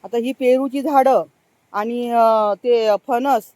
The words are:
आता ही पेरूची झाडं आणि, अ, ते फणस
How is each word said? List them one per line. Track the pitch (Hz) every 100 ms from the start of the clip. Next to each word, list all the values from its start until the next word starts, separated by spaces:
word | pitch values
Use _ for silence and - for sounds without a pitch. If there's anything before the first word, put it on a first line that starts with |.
आता | 190 233
ही | 240
पेरूची | 269 254 254 269 262
झाडं | 277 277 254 240 160 _ _ _ _
आणि, | 202 220 240 240
अ, | 233 226 220 208
ते | 202 247 240 220 202 -
फणस | 240 269 247 -